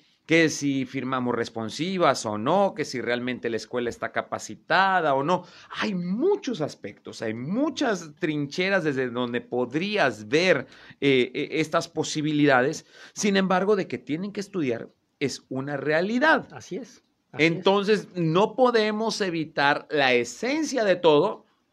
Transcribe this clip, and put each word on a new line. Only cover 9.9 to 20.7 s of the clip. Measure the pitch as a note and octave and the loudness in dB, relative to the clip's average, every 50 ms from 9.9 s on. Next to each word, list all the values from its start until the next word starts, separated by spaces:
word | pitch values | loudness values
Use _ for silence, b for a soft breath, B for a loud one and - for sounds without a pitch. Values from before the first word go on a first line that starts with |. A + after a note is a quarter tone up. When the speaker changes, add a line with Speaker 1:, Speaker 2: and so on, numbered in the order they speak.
| G#3+ G3 D#3 C3 G#2+ G#2 G#2+ G#2+ | 2 2 2 2 2 -2 -4 0
Speaker 1:
ver, | C3 D#3+ F3+ F#3 D#3+ C3 A#2+ B B B B B B B | 2 2 4 4 4 2 0 B B B B B B B
eh, | C#3 C#3+ C3+ B2+ A#2+ - - | 2 4 4 4 4 2 0
eh, | - D3 - A#2+ | -4 -6 -4 -2
estas | D#3 D#3+ D#3 F3 E3+ E3 - | -2 -2 0 0 -2 -2 -2
posibilidades. | - D#3+ C#3+ - - D#3 D3 D#3 D3+ D3 D3 C#3+ C3+ B2 B2 D3 - - - B B B B B B | -4 -4 -4 -4 -4 -4 -2 -2 2 4 4 6 6 4 4 2 -2 -6 -10 B B B B B B
Sin | - - G#3 G3 G3 | -2 0 2 2 2
embargo, | F#3+ F3+ F#3+ F3+ F#3+ G3 G#3+ | 2 2 2 2 2 2 2
de | F#3+ E3 - | 0 0 -4
que | - A#2+ | -6 -8
tienen | - - D3 E3 G3 G#3 G#3 | -6 -6 -6 -6 -6 -8 -8
que | G#3 | -8
estudiar | G3 - - F#3 D3 B2 A2+ A#2 - - _ _ _ _ _ _ | -10 -6 -6 -4 -2 -2 -2 -4 -6 -12 _ _ _ _ _ _
es | C#3+ B2+ - - - _ | -4 -4 -4 -6 -10 _
una | C3 C3 C3+ C#3+ D3 C3+ | -8 -6 -6 -6 -6 -4
realidad. | C3 D3 D3+ D#3+ F#3 G#3 A#3 B3 D4 D#4+ D#4 A3+ - - | -2 0 0 0 0 0 0 0 2 2 2 2 0 -6
Speaker 2:
Así | D#3 A#2 - - F3+ | -14 -20 -14 -12 -12
es, | - B3+ - - - _ _ _ _ _ _ | -12 -12 -14 -18 -20 _ _ _ _ _ _
así | - C3+ D3+ | -2 2 2
es. | E3 E3 | 2 2
Speaker 1:
Entonces, | - - G3 G3 G#3 G3 G3+ G#3+ F#3 D#3+ - - | 2 2 4 4 4 4 2 2 2 0 -4 -4
no | F3+ E3 D#3+ D#3 F#3 G#3+ A3 - | 0 0 2 4 4 4 2 4
podemos | - B3+ B3 A#3 A3 G#3+ G#3+ G#3+ G#3+ A3+ A3 A3 - | 4 4 4 6 4 2 2 0 -2 -2 -2 -2 -2
evitar | G#3 F#3 E3 E3 D3+ D#3 - D#3 C#3+ C#3+ D3 D3+ - - | -2 -2 -2 -2 -4 -4 -2 0 2 2 2 0 -2 -2
la | D3 D3 C#3 C3 B2+ | 0 2 4 4 4
esencia | A#2+ A#2+ - - - G#3+ B3 C#4+ D#4+ D#4 C#4 | 2 2 0 -4 -6 -4 -2 -2 -2 -2 -2